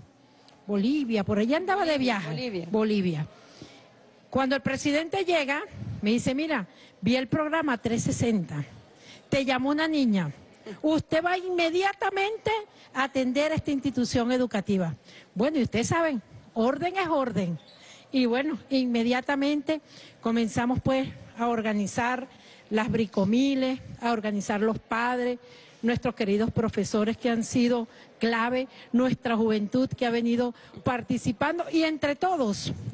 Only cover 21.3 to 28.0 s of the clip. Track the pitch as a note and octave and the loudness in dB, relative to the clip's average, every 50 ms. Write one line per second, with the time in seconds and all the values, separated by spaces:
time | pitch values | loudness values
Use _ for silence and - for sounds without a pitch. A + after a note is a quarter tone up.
21.3 | - A3 A#3 A#3+ A#3 A3+ G#3+ A3 G#3 G#3 G3+ F#3 - B3+ A#3 B3 B3+ B3 C4 - | -6 -4 -2 0 0 0 0 0 0 0 -2 -2 -2 -2 -2 0 -2 -4 -6 -10
22.3 | - - - - - - - - G#3 A3 G#3+ - - A3+ A3+ - - G#3 F#3+ G3 | -16 -20 -20 -20 -20 -20 -8 -2 -2 0 0 0 0 0 0 0 0 0 2 4
23.3 | A3+ B3+ C#4 C#4 C#4 C4 C4 C4 C4 B3+ - - - - A#3 A#3 A#3 G#3+ G3+ G#3+ | 4 4 4 2 2 0 0 -2 -2 -4 -8 -14 -12 -6 -2 -2 -2 0 -2 -2
24.3 | G#3 G3+ F#3 - G#3+ G3+ G#3+ A3 G#3+ - - - A#3 A3+ A#3+ B3 B3+ B3 B3 B3 | -4 -4 -2 -2 0 0 2 0 0 -2 -4 -4 -2 -2 0 0 0 0 -2 -2
25.3 | B3 A#3+ - - - - - - - - - A#3 A#3+ A#3 - B3 - - A3 G3 | -4 -4 -10 -20 -20 -20 -20 -20 -12 -2 0 0 0 0 -2 -4 -2 -2 0 0
26.3 | G3+ G#3 A3+ A#3 - - A3+ G#3 - G#3+ F#3+ - - G#3 G#3+ A3+ A3 - - A#3+ | 2 2 2 0 0 0 0 0 0 -2 -2 0 2 0 2 0 0 0 0 0
27.3 | A#3 A3+ A3 - - B3+ A#3+ A#3+ B3 A#3 A3+ - - - | 0 0 -2 0 2 2 4 4 2 0 -2 -6 -10 -20